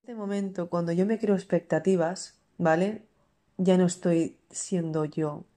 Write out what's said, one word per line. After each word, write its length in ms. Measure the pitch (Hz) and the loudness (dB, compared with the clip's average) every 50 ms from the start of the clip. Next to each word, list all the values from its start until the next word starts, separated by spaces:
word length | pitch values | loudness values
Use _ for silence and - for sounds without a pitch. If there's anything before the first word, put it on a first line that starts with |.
este 140 | _ - 240 | _ -12 -10
momento, 520 | 220 208 196 202 202 196 190 190 - 175 | -8 -4 -4 -2 -2 -4 -4 -4 -6 -6
cuando 240 | 175 - 175 170 170 | -2 -2 -2 -2 0
yo 140 | 170 175 190 | 0 0 2
me 140 | 208 226 220 | 2 0 0
creo 160 | 226 208 202 | 2 2 0
expectativas, 1040 | 180 - _ - 170 - _ 165 156 156 190 190 175 165 165 190 - - - _ _ _ _ _ | 0 2 _ -2 -2 0 _ -2 0 2 2 2 2 0 -2 -4 -8 -14 -18 _ _ _ _ _
¿vale? 460 | - 175 165 160 165 185 208 220 - - _ _ _ _ _ _ _ _ _ _ | 0 2 2 4 4 2 -2 -2 -8 -16 _ _ _ _ _ _ _ _ _ _
Ya 200 | - 185 185 185 | 0 2 4 4
no 80 | 180 180 | 6 4
estoy 500 | 175 - - - 180 170 165 165 - - _ _ _ | 2 0 -2 0 0 2 2 0 -2 -6 _ _ _
siendo 560 | - - - - 196 175 165 160 156 156 156 | -14 -14 -8 -4 -4 -4 -4 -2 -2 -2 -4
yo. 380 | 147 151 160 156 147 151 165 - _ _ | -4 -4 -4 -4 -4 -6 -10 -16 _ _